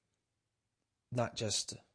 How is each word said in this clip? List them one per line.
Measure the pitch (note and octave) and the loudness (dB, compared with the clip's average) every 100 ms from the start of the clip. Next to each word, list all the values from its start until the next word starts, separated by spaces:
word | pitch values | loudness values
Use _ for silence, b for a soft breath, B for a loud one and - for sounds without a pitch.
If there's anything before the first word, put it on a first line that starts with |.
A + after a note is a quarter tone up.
| _ _ _ _ _ _ _ _ _ _ _ | _ _ _ _ _ _ _ _ _ _ _
not | A#2+ A2+ - | 0 0 0
just | G#2+ - - - - | 0 0 -2 -10 -16